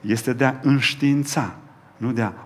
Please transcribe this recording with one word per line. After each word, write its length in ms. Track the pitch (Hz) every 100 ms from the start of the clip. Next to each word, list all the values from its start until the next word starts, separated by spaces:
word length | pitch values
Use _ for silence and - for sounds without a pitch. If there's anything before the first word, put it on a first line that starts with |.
este 320 | 104 113 127
de 120 | 117 131
a 80 | 131
înștiința, 960 | 139 139 - - 143 143 143 156 98 - - - - -
nu 140 | 117
de 100 | 117
a 100 | 107 -